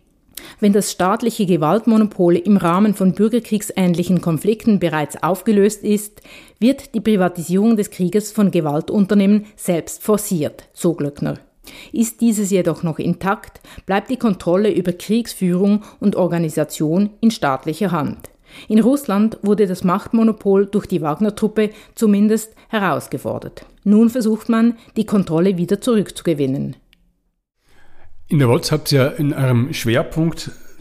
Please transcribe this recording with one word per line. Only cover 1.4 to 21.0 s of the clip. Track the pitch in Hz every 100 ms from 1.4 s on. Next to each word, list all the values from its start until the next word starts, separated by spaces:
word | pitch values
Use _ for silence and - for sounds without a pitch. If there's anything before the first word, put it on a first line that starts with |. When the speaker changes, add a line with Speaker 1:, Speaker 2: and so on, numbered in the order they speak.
| 185
Speaker 1:
Gewaltmonopol | 170 151 202 226 220 214 - 175 175
im | 196 202
Rahmen | 170 180 214
von | 190 190
bürgerkriegsähnlichen | 185 214 233 226 208 - - 185 170 180 180
Konflikten | 175 160 196 220 - 202
bereits | 170 156 147 -
aufgelöst | 156 185 - 208 202 208
ist, | 208 208 - - - - - -
wird | 226 277 -
die | 226
Privatisierung | 220 214 180 175 160 190 220 220
des | 202
Krieges | - 180 214 208
von | - 196
Gewaltunternehmen | 170 151 147 - 214 185 208 196 208 208 -
selbst | - 170 - -
forciert, | - 208 - 175 135 - -
so | - 175
Glöckner. | 165 143 - 147 143 _ _ - - -
Ist | - 226 -
dieses | 233 208 196
jedoch | 190 175 151
noch | 170 147
intakt, | 131 170 190 214 - - - - -
bleibt | 196 208
die | 254
Kontrolle | 233 185 - 180 214
über | 175 175
Kriegsführung | 175 - 226 226 - 185 180 202 208 - -
und | 202 -
Organisation | 175 170 160 160 147 - 156 175 208 -
in | 226
staatlicher | - 143 135 160 156 196
Hand. | 170 143 - - _ _ - -
In | 220
Russland | 226 277 - 196 220 -
wurde | 202 202 196
das | 180
Machtmonopol | 180 185 - 226 226 220 202 196 202
durch | 208 -
die | 170